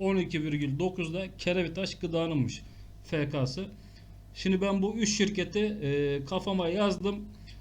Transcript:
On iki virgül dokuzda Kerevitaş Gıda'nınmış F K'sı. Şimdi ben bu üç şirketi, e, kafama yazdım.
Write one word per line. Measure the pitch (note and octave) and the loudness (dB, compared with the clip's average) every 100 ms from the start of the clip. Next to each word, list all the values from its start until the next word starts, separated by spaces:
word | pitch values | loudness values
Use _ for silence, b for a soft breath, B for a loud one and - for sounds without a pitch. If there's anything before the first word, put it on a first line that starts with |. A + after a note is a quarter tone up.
On | F#3+ F#3+ | 2 2
iki | F3 E3 | 2 0
virgül | D#3 D3 C#3+ C#3 | 0 0 0 2
dokuzda | F#3 F#3 D#3+ F3 F#3+ - | 0 0 -4 -4 -6 -2
Kerevitaş | F3+ F3+ E3+ E3 F#3+ | 0 2 2 -2 -4
Gıda'nınmış | - E3+ E3 E3 D3+ A2+ - B B B - | -4 -2 0 2 2 0 -2 B B B -16
F | - D#3+ C#3 | -4 -2 0
K'sı. | C#3+ C3 - G3 B B B B B - | 0 0 -2 -8 B B B B B -18
Şimdi | - F#3+ F#3 | -4 2 4
ben | G3 G3 | 4 2
bu | G3 | 2
üç | A3+ G#3+ - | 2 2 4
şirketi, | G3 G3 F3 G#3 | 4 2 0 2
e, | G#3+ G#3 C#3 C#3+ C#3+ C#3+ | 0 0 0 2 2 0
kafama | C#3 F#3 F#3 F#3+ E3+ | 0 -2 0 0 2
yazdım. | F#3 G#3 F3+ F#3+ G3+ - B B B | 4 2 4 0 -2 -6 B B B